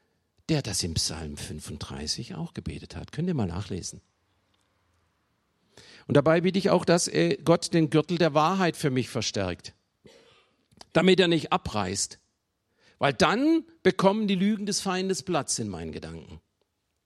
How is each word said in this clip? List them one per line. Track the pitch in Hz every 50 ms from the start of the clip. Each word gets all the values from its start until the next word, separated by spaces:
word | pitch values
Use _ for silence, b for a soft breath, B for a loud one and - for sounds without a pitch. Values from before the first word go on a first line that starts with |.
| _ _ _ _ _ _ _ _ _ -
der | 160 143
das | - 107 90 -
im | - 85 80
Psalm | - - - 80 78 82 76 73
fünfunddreißig | 71 - - 76 76 - - 76 71 - - 67 67 76 73 - - 131 - -
auch | - 170 170 -
gebetet | - 165 - - 143 143 - -
hat. | - - -
Könnt | - 151 170 185
ihr | 175
mal | 135 104
nachlesen. | 87 82 101 101 - 95 90 - - - - _ _ _ _ _ _ _ _ _ _ _ _ _ _ _ _ _ _ _ _ _ _ _ _ _ _ _ _ _ _ _ _ _ _ B B B B B B B
Und | B -
dabei | 143 135 156 160 180
bitte | 165 190 175 202
ich | 180 -
auch, | - 180 170
dass, | - 170 175 - -
äh, | - 151 170 170 165 - 151
Gott | 156 165 170 - - 170
den | 170 160 135
Gürtel | 135 151 147 - 180
der | 165 175 156
Wahrheit | 139 151 151 165 190 196 185 165 -
für | - - 143
mich | 127 127 113 -
verstärkt, | - 120 104 - - 110 98 90 87 - - - - _ _ _ _ _ _ b b b b b b b b b b b b b _ - - _
damit | - 165 165 185 190 170
er | 185 170
nicht | 170 156 - -
abreißt. | 165 185 - - - 107 98 92 98 - - - - - _ _ _ _ _ _ _ _ _ b b b b b b b
Weil | - 143
dann | 135 - 180 151 185 233 277 311 330 320 - - - _
bekommen | - 190 185 - 190 190 196 220 214 196
die | 202
Lügen | 180 190 208 220 190 208
des | 214 202 -
Feindes | - 196 180 185 190 190 190 -
Platz | - - 175 156 160 - - -
in | 113 104
meinen | 90 82 85 80
Gedanken, | 76 85 78 80 82 80 - - 85 80 _ _ _ _ _ _ _ _ _ _ _ _ _